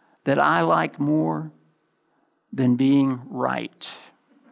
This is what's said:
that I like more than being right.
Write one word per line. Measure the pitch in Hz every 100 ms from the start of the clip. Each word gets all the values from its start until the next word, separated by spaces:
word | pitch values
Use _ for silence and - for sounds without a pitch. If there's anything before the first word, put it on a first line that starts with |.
| _ _
that | - 143
I | 147 170
like | 165 165 160 151
more | 147 156 160 156 156 _ _ _ _ _ _ _ _ _ -
than | 131 127 123
being | 135 139 135 127 127
right. | 127 131 127 113 - - - - _ _ _ _